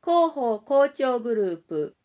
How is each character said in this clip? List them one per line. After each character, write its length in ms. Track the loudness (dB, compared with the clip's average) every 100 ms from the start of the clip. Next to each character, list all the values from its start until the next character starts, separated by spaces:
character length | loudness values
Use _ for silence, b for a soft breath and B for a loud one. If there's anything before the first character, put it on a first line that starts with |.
広 320 | 2 2 2
報 240 | 0 -4 -4
校 260 | 0 2 2
長 320 | 0 -2 -2
グ 160 | -2 -2
ル 200 | -2 -4
ー 20 |
プ。 400 | _ -6 -6 _